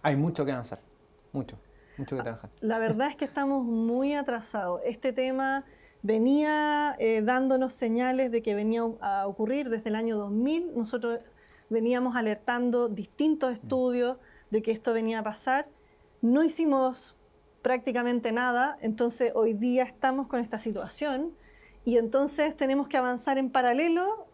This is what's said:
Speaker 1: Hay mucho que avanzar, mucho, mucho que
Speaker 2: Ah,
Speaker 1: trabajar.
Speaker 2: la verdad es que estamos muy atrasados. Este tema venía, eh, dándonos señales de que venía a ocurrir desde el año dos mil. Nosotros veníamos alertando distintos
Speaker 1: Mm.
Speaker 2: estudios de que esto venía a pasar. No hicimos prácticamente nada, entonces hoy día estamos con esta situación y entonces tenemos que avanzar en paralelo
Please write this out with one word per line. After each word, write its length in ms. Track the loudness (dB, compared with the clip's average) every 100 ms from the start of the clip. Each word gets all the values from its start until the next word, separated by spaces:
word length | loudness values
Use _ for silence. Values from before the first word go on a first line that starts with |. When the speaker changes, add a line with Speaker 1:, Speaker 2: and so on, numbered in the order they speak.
Speaker 1:
Hay 160 | 2 2
mucho 300 | 0 0 -2
que 60 |
avanzar, 280 | -2 -6 -14 -16 _ _ _ _
mucho, 280 | -8 -8 -12 -20 -20 -20 -14
mucho 180 | -8 -6
que 40 |
Speaker 2:
Ah, 40 |
Speaker 1:
trabajar. 260 | -6 -8 -14 -6
Speaker 2:
la 180 | -2 0
verdad 320 | -2 -2 -4
es 60 | -2
que 100 | -6
estamos 380 | -2 -2 -2
muy 500 | -2 -2 0 0 0
atrasados. 640 | -2 -4 -6 -4 -6 -4 -2
Este 280 | -4 -4 -4
tema 540 | -2 -2 0 0 -2 -6 -20 -20 _
venía, 920 | 0 2 4 4 4 2 2 2 0 0
eh, 220 | 0 2
dándonos 500 | 2 2 2 2 2
señales 580 | -2 0 0 0 2 0
de 100 | 0
que 140 | 0
venía 280 | 0 0 0 -2 -4
a 260 | -4 -2 -2
ocurrir 440 | -2 -2 -2 -2
desde 180 | -4 -2
el 80 | -2
año 200 | -2 -2
dos 120 | -2
mil. 400 | 0 2 0 -2 -4
Nosotros 420 | -4 -4 -4 -4 -8 -20 -20 -20 _
veníamos 460 | 0 2 2 0
alertando 760 | 0 -2 -2 -2 0 2 2 0
distintos 600 | -4 -10 _ 0 2 0
Speaker 1:
Mm. 40 |
Speaker 2:
estudios 640 | -2 -4 0 0 2 0 -2 -12 -20 -4
de 120 | -2
que 80 | 0
esto 220 | -2 0
venía 280 | 0 0 -2
a 20 |
pasar. 420 | -4 -4 0 0 0 -12 _ _ _ _
No 240 | 2 4
hicimos 720 | 4 4 2 4 2 -2 -12 -16 _ _ _ _
prácticamente 680 | -2 0 0 -2 0 0 0
nada, 460 | 0 0 2 0 0
entonces 520 | -4 0 0 2 0
hoy 200 | 2 2
día 280 | 2 0 2
estamos 460 | 0 0 0 0 -2
con 100 | -4
esta 220 | -4 -6
situación 720 | -6 -6 -8 -6 -4 -2 -4 -8 -20 -20 -20 -8
y 140 | 2 2
entonces 580 | 4 2 2 2 0 2
tenemos 300 | 0 2 2
que 120 | 0
avanzar 400 | 0 0 0 0
en 120 | 2
paralelo 760 | 2 4 4 4 2 0 -2 -8